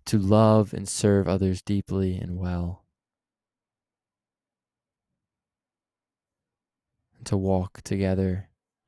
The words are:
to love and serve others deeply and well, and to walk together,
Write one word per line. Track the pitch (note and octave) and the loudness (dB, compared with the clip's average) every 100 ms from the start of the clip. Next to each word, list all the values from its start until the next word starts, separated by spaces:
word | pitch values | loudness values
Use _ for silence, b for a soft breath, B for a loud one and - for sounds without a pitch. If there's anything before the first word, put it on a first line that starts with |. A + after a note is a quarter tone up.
| - | -2
to | G#2+ | 0
love | F#2+ G#2+ A2 A2 G#2 | 4 6 6 6 2
and | - G2 | -4 -8
serve | - G#2 G2+ F2 | 0 2 4 2
others | F#2 F#2+ F#2 | 0 0 -2
deeply | - G2+ - F#2+ F#2+ F#2 | -4 -4 -2 -2 -2 -4
and | E2+ F2+ | -8 -6
well, | F2+ F2+ F2 F2+ _ _ _ _ _ _ _ _ _ _ _ _ _ _ _ _ _ _ _ _ _ _ _ _ _ _ _ _ _ _ _ _ _ _ _ _ _ _ _ _ _ _ _ _ | -6 -4 -6 -10 _ _ _ _ _ _ _ _ _ _ _ _ _ _ _ _ _ _ _ _ _ _ _ _ _ _ _ _ _ _ _ _ _ _ _ _ _ _ _ _ _ _ _ _
and | - | -6
to | G2+ | -4
walk | F#2+ F#2+ F#2+ - | 0 -2 -2 -10
together, | - G2 G2 F#2+ F#2+ F#2 - _ _ _ | -8 -2 -2 0 -2 -4 -10 _ _ _